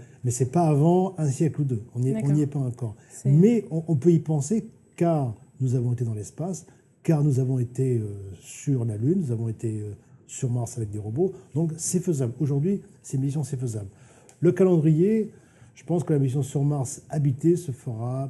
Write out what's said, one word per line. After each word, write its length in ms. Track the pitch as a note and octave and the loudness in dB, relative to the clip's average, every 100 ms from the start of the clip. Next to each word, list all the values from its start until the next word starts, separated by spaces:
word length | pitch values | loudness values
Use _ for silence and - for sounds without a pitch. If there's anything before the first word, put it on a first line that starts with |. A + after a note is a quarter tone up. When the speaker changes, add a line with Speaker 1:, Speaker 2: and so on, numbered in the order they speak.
| - - | -8 -6
Speaker 1:
mais 60 | B2 | -4
c'est 220 | A#2 B2 | 0 0
pas 160 | E3+ E3 | 2 4
avant 480 | C#3+ D#3+ F3+ F#3+ F#3 | 4 4 4 2 -2
un 100 | D3+ | -2
siècle 340 | B2 D#3 D3 | 0 -2 0
ou 20 | |
deux. 180 | C3+ A2+ - A#2+ | -2 -4 -6 -4
On 40 | |
n'y 100 | C3 | -2
est, 120 | A2 | 0
on 80 | C#3 | 0
n'y 100 | D3+ | 2
est 40 | C#3+ | 0
Speaker 2:
D'accord. 160 | D3 | -2
Speaker 1:
pas 60 | B2+ | -4
encore. 280 | A#2 A2+ - - | -6 -10 -10 -18
Speaker 2:
C'est 220 | - C3+ | -4 4
Speaker 1:
Mais 340 | D3 G#3 A#3 - | 6 6 4 0
on, 120 | E3 E3 | -4 0
on 80 | C#3+ | 2
peut 160 | F3 | 4
y 80 | E3 | 4
penser 500 | - D3+ C3+ A3 - - _ - | 4 -2 0 -2 -4 -14 _ 0
car 400 | E3+ D#3 A#2+ G#2 - - | 2 2 -2 -6 -16 -4
nous 140 | C3 | 0
avons 200 | B2+ A#2+ | 0 0
été 120 | A#2+ A#2 | -2 -2
dans 80 | |
l'espace, 540 | G#2+ F#2+ - F3+ F#3 - - _ _ | -4 -10 -8 -8 -8 -14 -20 _ _
car 220 | - D3+ | 0 2
nous 160 | D3 B2+ | 4 2
avons 180 | B2+ C3 | 0 -2
été, 400 | B2 B2+ C3 A#2+ | -2 -2 0 0
euh, 160 | G#2 G2+ G2 F2 | -2 -8 -14 -16
sur 440 | - - C#3+ B2+ A#2 | -18 -8 -2 -2 -2
la 100 | G#2 | -2
Lune, 260 | B2+ G3 | 0 0
nous 100 | C3+ | 0
avons 180 | A2+ A2+ | -2 -4
été, 300 | G#2+ A2+ G#2+ | -4 -6 -6
euh, 140 | G#2 G2 _ - - | -8 -12 _ -20 -20
sur 240 | - B2+ | -6 -4
Mars 260 | A#2+ A#2 - | -2 -4 -6
avec 140 | G#2 | -8
des 80 | G#2 | -8
robots. 320 | G#2 B2 F#3+ - - C#3+ | -6 -2 -2 -4 -6 -2
Donc 160 | E3 D#3+ | -2 -4
c'est 240 | - F3+ | -2 -2
faisable. 320 | F3+ C#3 A#2 - | 0 -2 -2 -2
Aujourd'hui, 420 | C#3+ C#3+ E3+ G3+ - - | -2 0 0 -2 -6 -20
ces 160 | - C3+ | -6 -4
missions, 260 | C#3 D#3 | -2 -2
c'est 140 | C3+ B2+ | -4 -6
faisable. 320 | B2+ G#2+ G2 - - - - _ | -6 -6 -10 -16 -20 -20 -20 _
Le 120 | E3 | 2
calendrier, 800 | F3+ F#3+ E3+ D#3+ D#3 G3 A3 G#3+ - - _ - | 4 4 6 4 4 4 2 0 -8 -20 _ -20
je 100 | - | -18
pense 200 | - E3+ | -4 -2
que 100 | - | 0
la 60 | D3 | 2
mission 240 | C3+ C#3+ | 2 0
sur 200 | B2 D3 | -2 0
Mars 380 | C#3+ D3 A#2 - - | 0 0 -4 -10 -8
habitée 460 | D#3 C#3+ - E3 F3 | -2 0 2 2 2
se 160 | D#3 | -2
fera 580 | A#2+ B2+ A2 A#2+ C3 | -8 -8 -6 -6 -6